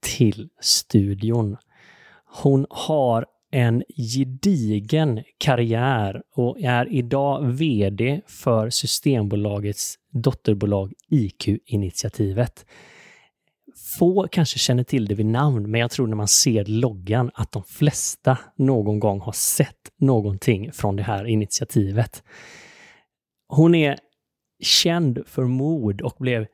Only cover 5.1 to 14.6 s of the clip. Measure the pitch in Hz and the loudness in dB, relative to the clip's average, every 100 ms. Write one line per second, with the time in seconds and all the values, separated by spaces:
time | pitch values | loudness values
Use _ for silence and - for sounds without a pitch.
5.1 | 107 - _ - 127 117 113 127 123 101 | -2 -8 _ 2 2 2 2 0 0 -2
6.1 | 104 - - 120 185 135 123 127 165 120 | -4 -8 -2 -2 0 0 0 0 -2 -2
7.1 | 135 139 135 139 127 160 113 98 98 120 | 0 0 0 -2 -2 0 0 0 0 -2
8.1 | 147 - - - 113 110 - - - - | -2 -8 -6 0 0 0 -4 -4 -2 0
9.1 | 131 104 101 104 101 101 101 - - _ | 0 0 -2 -2 -4 -6 -6 -8 -12 _
10.1 | 123 117 127 - 104 101 101 98 - _ | -2 -2 -2 0 0 2 0 -2 -10 _
11.1 | 151 101 - - 101 _ 104 95 - - | 0 0 -4 -4 -4 _ -4 -4 -6 -10
12.1 | - 104 95 120 - - - - - - | -4 -4 0 -4 -4 -20 -20 -20 -20 -20
13.1 | _ _ _ _ _ _ - - - 175 | _ _ _ _ _ _ -20 -14 2 2
14.1 | 190 - - 156 - | 4 0 0 0 0